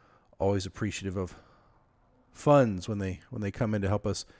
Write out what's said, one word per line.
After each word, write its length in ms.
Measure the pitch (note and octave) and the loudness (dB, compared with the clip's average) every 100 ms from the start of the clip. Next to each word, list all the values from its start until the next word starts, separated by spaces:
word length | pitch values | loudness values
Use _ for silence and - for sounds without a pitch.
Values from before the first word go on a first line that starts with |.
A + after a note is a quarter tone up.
| _ - _ - | _ -20 _ -4
always 280 | G2 G2+ F#2 | 0 0 -2
appreciative 500 | - G#2+ - G2 F#2+ | -4 -4 -4 -6 -4
of 200 | F2+ - - - _ _ _ _ _ _ _ | -6 -8 -20 -20 _ _ _ _ _ _ _
funds 560 | - D3 C#3+ A#2+ F#2 G2+ | -2 6 6 6 2 -4
when 100 | G2+ | -4
they, 220 | F#2+ F#2 - | -4 -6 -10
when 120 | A#2 | -6
they 100 | G2+ | -6
come 220 | - A2 | -2 -2
in 80 | G#2+ | 0
to 60 | G2 | 0
help 180 | G2+ G#2 | 0 -2
us 180 | F#2+ - | -4 -8